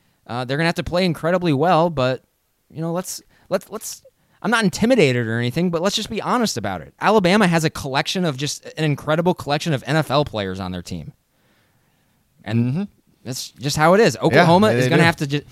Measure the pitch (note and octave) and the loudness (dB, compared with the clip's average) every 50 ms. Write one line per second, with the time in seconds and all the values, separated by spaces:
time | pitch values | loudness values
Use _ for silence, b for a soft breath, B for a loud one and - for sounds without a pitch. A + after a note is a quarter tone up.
0 | _ _ _ _ _ - A2+ B2 B2+ A#2+ C#3 D#3 E3 E3+ E3+ F3 D3 - E3 F3+ | _ _ _ _ _ -10 -8 -8 -6 -4 -4 -2 -2 -2 -2 -4 -4 -4 -2 0
1 | F#3+ F3 C#3 - D#3 E3 F#3 F3+ F3 E3 C#3 C3 D#3 F#3 E3+ D#3 E3+ F3 D#3 C3+ | 0 0 0 -2 -2 0 0 0 2 0 2 2 2 4 4 4 2 2 0 0
2 | B2+ B2+ B2+ - _ _ _ _ _ _ _ _ _ _ - D3 E3 E3+ E3 F#3 | 0 0 -2 -4 _ _ _ _ _ _ _ _ _ _ -10 -8 -6 -4 -4 -6
3 | F#3 - - - - b b b b - F3+ G3 - - G3+ A3+ - - - - | -6 -8 -12 -14 -16 b b b b -4 -4 -4 -4 -6 -12 -12 -12 -14 -16 -16
4 | - _ _ _ _ _ _ _ - G3+ A#3+ A3+ G#3+ F3+ - - A3 A#3 C4+ G#3+ | -20 _ _ _ _ _ _ _ -4 0 0 2 2 0 0 0 2 4 4 6
5 | D#3 C3 B2 B2 A2+ A2 A2+ A#2+ A#2+ B2 - D#3+ F3+ F3+ E3+ D#3+ F3+ G3+ - A3+ | 4 4 4 2 0 0 -2 -2 -2 -2 0 0 0 0 0 0 -2 -2 -2 -4
6 | G#3 - A3+ F3+ B2 E3+ G#3+ B3 A3+ - - A#2 G#2 G2+ F#2 E2 C#2 C#2+ - - | -6 -6 -8 -6 -4 -2 0 0 0 -2 -2 -4 -6 -6 -6 -8 -10 -14 -8 -2
7 | C#3+ F#3 A3 A3 F3 E3+ G3 A3 G3+ F3+ E3 E3 D#3+ D3+ - - - C3+ C3 D3 | 2 2 4 4 4 4 4 4 4 4 2 2 0 -2 -4 -6 -8 -4 -4 -2
8 | D#3+ - - F#3 F3+ D#3 C3 B2+ D3 C#3 - - - A#2+ - D#3 D#3+ D3+ C#3 - | -2 -2 -2 -2 -2 -2 -2 -4 -6 -6 -8 -10 -14 -12 -6 -2 0 0 0 -2
9 | - D3+ D#3 E3+ E3+ F3+ E3+ - - C#3 C#3+ D3+ - E3+ C#3+ B2 - A#2+ D3+ D#3+ | -2 -2 -2 0 0 0 -2 -2 -2 -4 -4 -2 -2 -2 -2 -2 -2 -2 -2 0
10 | C#3 - B2+ D3+ C#3 - - G#2+ G2 F#2+ F#2 G2 F#2 F#2 F#2 F2 - - F#2 D#2+ | 0 0 0 0 0 0 -2 -4 -4 -4 -4 -6 -6 -6 -6 -8 -8 -10 -10 -10
11 | C#2+ C#3+ - _ _ _ _ _ _ _ _ _ _ _ _ _ _ _ _ _ | -12 -14 -18 _ _ _ _ _ _ _ _ _ _ _ _ _ _ _ _ _
12 | _ _ _ _ _ _ _ _ - G2+ A#2 A#2 A#2+ B2 C3+ F#3 G3+ - _ _ | _ _ _ _ _ _ _ _ -8 -2 0 0 0 0 -2 -4 -6 -8 _ _
13 | _ _ _ _ - A#2 C3 - - - - F#2 A#2 D3 C3+ D3+ D#3 E3 F#3+ G#3+ | _ _ _ _ -14 -12 -12 -10 -12 -14 -12 -8 -6 -4 -2 2 2 4 4 4
14 | A#3 D#3+ - - C3 D#3+ - D#3+ F3 E3 E3+ F#3+ G#3+ G#3+ A#2+ B2 B2+ B2+ E3 F3 | 4 2 2 0 0 2 4 4 6 6 6 6 4 4 4 2 2 4 4 4
15 | E3+ E3 D#3+ - D#3 C#3 D3 C#3+ - b | 4 4 2 0 -2 -4 -4 -4 -6 b